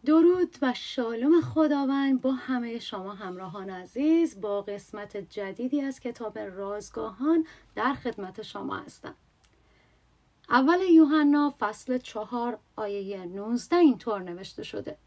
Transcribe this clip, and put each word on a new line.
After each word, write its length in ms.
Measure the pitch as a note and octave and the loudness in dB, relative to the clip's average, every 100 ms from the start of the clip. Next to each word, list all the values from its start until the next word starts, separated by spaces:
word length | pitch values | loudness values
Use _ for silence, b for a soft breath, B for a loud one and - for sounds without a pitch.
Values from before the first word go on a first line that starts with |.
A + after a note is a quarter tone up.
درود 520 | C4+ D#4+ E4+ F4+ F4 - | 6 6 6 4 0 0
و 120 | C4 | -2
شالوم 640 | A#3+ - - A3+ A#3 C4 E4+ | -2 -8 -6 -4 0 4 4
خداوند 800 | - D#4 D4+ C#4+ C4+ C#4 C4+ C4 | 4 2 2 2 0 0 2 2
با 120 | C4 | 2
همهٔ 460 | C4 - B3+ A#3 A#3 | -2 -2 -4 -4 -8
شما 360 | - G3+ F#3+ | -8 -10 -10
همراهان 560 | G3+ G3 F3+ F#3 G3+ G3 | -10 -10 -10 -12 -12 -12
عزیز. 720 | F#3 F#3 B3 D4+ E4 E4 G3 | -12 -10 -2 2 2 2 -2
با 220 | G#3 G3+ | -4 -4
قسمت 540 | G3+ G3+ - G#3 G3+ G3+ | -4 -12 -12 -14 -10 -12
جدیدی 640 | F#3 - G3 F#3+ B3+ D4 | -10 -10 -10 -6 -4 -2
از 200 | C#4 C4 | -4 -6
کتاب 380 | A#3+ A#3 A3 G#3+ | -10 -8 -10 -8
رازگاهان 1080 | G3+ F#3 G3 G#3 G3+ - A3 G3+ C#4+ E4 D#4+ B B | -10 -8 -8 -8 -10 -10 -10 -2 2 2 0 B B
در 200 | - A#3+ | -4 -2
خدمت 480 | C4 B3 A3 F#3+ F#3 | -2 -6 -8 -12 -12
شما 340 | G#3+ G#3 F#3+ F#3+ | -12 -10 -8 -8
هستم. 380 | - - - - _ _ _ _ _ _ _ _ _ _ _ _ - | -10 -16 -18 -18 _ _ _ _ _ _ _ _ _ _ _ _ 0
اول 320 | A#3+ C4+ F4+ F#4 | 2 4 2 6
یوحنا 640 | D#4+ D4+ D#4 D4 D4 D4 - | 8 8 6 4 4 2 -2
فصل 400 | G#3 A3 - B3+ | -6 -6 -4 -4
چهار 600 | - G#3+ G#3+ A#3+ A#3+ A3 _ - | -4 -10 -6 -4 -4 -6 _ -8
آیهٔ 500 | G#3+ G3+ G3 G3 F3 | -6 -6 -8 -8 -10
نوزده 500 | F#3+ G#3 A#3+ - F4 | -8 -4 -4 0 6
اینطور 460 | D#4+ G#3 - G#3 | 6 6 -2 -4
نوشته 400 | F3+ F3 G3 - | -6 -12 -12 -14
شده 360 | - G3+ G3+ G3+ | -10 -10 -10 -14